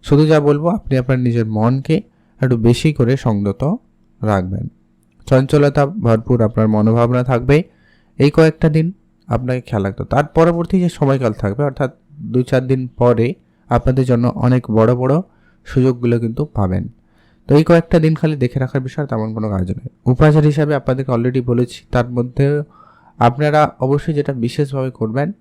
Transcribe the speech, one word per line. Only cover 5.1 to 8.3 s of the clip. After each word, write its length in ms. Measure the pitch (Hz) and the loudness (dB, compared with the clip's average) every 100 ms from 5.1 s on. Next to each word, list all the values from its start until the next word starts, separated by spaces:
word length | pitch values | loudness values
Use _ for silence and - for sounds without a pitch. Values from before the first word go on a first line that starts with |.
| _ - | _ 0
চঞ্চলতা 600 | 131 135 147 143 139 143 | 2 2 2 2 2 -2
ভরপুর 560 | 208 117 113 113 123 | -2 0 0 0 0
আপনার 260 | 110 117 110 | 0 0 0
মনোভাবনা 560 | 107 107 113 120 123 | 2 2 2 2 0
থাকবে। 400 | 123 123 123 147 185 _ _ _ _ - | 0 -2 2 0 0 _ _ _ _ 0
এই 120 | |
কয়েকটা 400 | 139 | 2